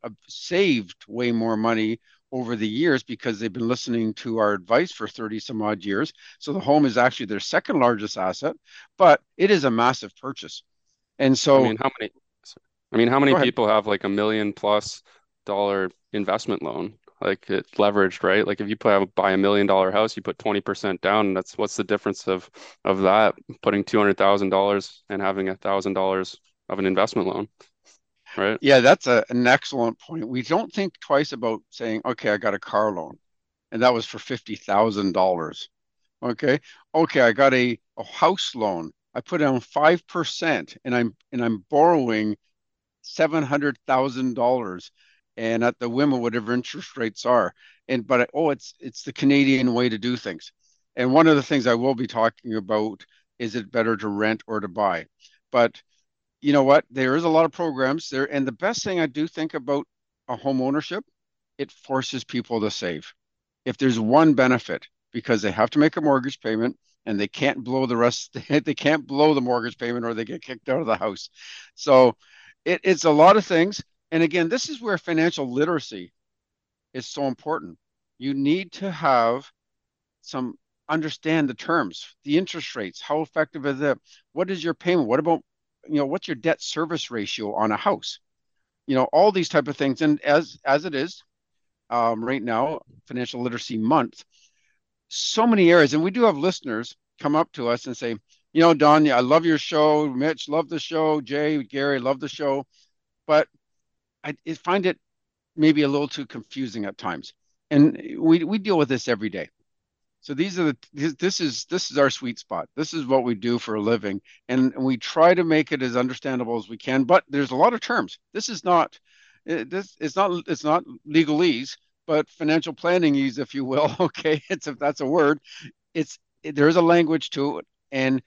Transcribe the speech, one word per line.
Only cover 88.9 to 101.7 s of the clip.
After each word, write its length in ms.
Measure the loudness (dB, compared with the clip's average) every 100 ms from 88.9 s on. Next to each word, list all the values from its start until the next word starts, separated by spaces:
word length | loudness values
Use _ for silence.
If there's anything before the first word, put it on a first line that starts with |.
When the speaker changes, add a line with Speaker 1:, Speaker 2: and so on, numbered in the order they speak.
| 0
Speaker 1:
know, 80 | 2
all 180 | 4 4
these 180 | 2 0
type 180 | 0 0
of 100 | -2
things. 240 | -2 0
And 180 | 0 0
as, 380 | 2 2 0 -8 0
as 200 | 0 0
it 100 | -6
is, 280 | -6 -10 _ _ _ _ _ _ _
um, 340 | -2 0 -2 -4
right 160 | -4
now, 400 | -2 -2 -2 -6 -14 _ _
Financial 340 | -10 -8 -6
Literacy 360 | -6 -6 -8 -4
Month, 460 | 2 2 0 -8 -20 _ _ _ _ _ _ _ _
so 360 | -8 -4 2 4
many 260 | 6 8
areas, 220 | 8 6
and 100 | 2
we 80 | -2
do 120 | 2
have 140 | 2 2
listeners 580 | -2 -4 -8 -8 -8 -18 _ _
come 160 | -2 0
up 160 | -2
to 140 | -4 -4
us 200 | -2 -6
and 100 | -8
say, 180 | -8 -8 _ _ _
"You 80 | 4
know, 140 | 4 6
Don, 340 | 6 6 6
I 120 | 4
love 240 | 4 2 4
your 120 | 0
show. 500 | -2 2 4 4 0
Mitch, 400 | -2 -4 -4 -4
love 220 | -4 -4
the 100 | -8
show. 400 | -6 -2 0 -2
Jay, 440 | -4 -4 -2 -2
Gary, 360 | -4